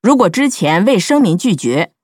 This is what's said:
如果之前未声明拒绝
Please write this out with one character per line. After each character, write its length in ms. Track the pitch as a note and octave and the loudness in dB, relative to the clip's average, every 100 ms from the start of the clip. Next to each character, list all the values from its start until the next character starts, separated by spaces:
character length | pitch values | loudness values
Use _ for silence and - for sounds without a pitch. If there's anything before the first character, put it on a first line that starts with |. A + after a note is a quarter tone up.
如 160 | A3 C#4 | 2 2
果 100 | G3+ | 2
之 220 | E3 C#4 | 0 -2
前 340 | - D3 D#3+ | -2 -2 0
未 160 | G#3+ A#3+ | 2 0
声 220 | - D4 | 0 0
明 160 | A3+ E3+ | 2 0
拒 180 | B3+ E3 | -2 -2
绝 380 | B2 C3 E3+ _ | -2 -4 -4 _